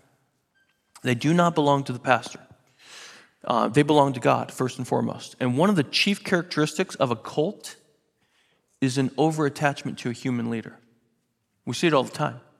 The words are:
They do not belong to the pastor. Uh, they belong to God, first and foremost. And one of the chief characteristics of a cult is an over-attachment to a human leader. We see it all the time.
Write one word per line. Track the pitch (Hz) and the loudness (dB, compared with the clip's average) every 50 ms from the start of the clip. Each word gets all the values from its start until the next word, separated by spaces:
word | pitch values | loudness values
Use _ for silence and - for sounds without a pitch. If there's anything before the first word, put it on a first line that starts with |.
| _ _ _ _ _ _ _ _ _ _ _ _ _ _ _ _ _ _ _ - | _ _ _ _ _ _ _ _ _ _ _ _ _ _ _ _ _ _ _ -8
They | - 127 123 | -2 -2 -2
do | 120 131 147 170 | 0 2 2 4
not | 175 175 170 165 | 4 4 4 4
belong | 165 147 143 143 139 135 | 2 4 4 2 2 0
to | - | -4
the | 123 120 | -8 -6
pastor. | - 135 123 113 - - - - - _ - _ _ _ _ _ - - - - - - - - - _ _ _ - | 0 2 0 0 0 -8 -16 -18 -20 _ -20 _ _ _ _ _ -20 -20 -20 -20 -20 -20 -20 -20 -20 _ _ _ -6
Uh, | - 120 113 113 | -2 0 0 0
they | 110 117 143 | 2 4 4
belong | 143 147 151 147 139 139 | 4 6 6 6 6 4
to | 127 123 | 2 0
God, | - 139 131 120 117 - | 0 2 2 2 0 -6
first | - - 127 123 - - | -4 -4 -4 -4 -4 -6
and | 127 | -4
foremost. | - 131 123 117 113 - - - - - - | -2 0 0 0 -2 -4 -8 -12 -16 -8 -4
And | 131 127 123 135 | -2 0 2 2
one | 175 208 | 4 4
of | 208 | 4
the | 165 | 2
chief | 131 - - - - 202 202 - | 0 0 0 0 0 0 0 -2
characteristics | - - 190 175 160 - - - - - - - 185 - - | -2 0 0 0 0 -2 0 0 0 0 0 -4 -6 -6 -2
of | - 139 123 | -2 0 0
a | 117 | 0
cult | 110 - - - 156 151 202 208 - - - - _ _ _ _ _ _ _ _ _ _ _ _ _ _ _ _ _ _ _ _ - | -4 -6 -8 -4 -2 -2 -2 -4 -8 -16 -20 -20 _ _ _ _ _ _ _ _ _ _ _ _ _ _ _ _ _ _ _ _ -4
is | 139 131 123 139 | -4 -2 0 0
an | 131 123 - 131 | -2 -2 0 0
over-attachment | 147 160 156 156 151 139 143 - 151 143 139 - - 131 101 - | 0 0 0 0 -2 -2 -2 0 -2 -2 -2 -2 -8 -10 -10 -8
to | - 127 | -8 -8
a | |
human | 117 - - 135 123 120 117 117 | -8 -6 -6 -4 -4 -4 -4 -4
leader. | 117 113 107 - - - _ _ _ _ _ _ _ _ _ _ _ _ _ _ _ _ - | -6 -8 -8 -12 -18 -20 _ _ _ _ _ _ _ _ _ _ _ _ _ _ _ _ -10
We | 127 120 | -8 -4
see | - 175 170 | 0 2 4
it | |
all | 151 135 120 | 4 4 2
the | 107 | 0
time. | - - 147 123 117 123 - _ _ _ | -4 -4 -4 -4 -4 -8 -20 _ _ _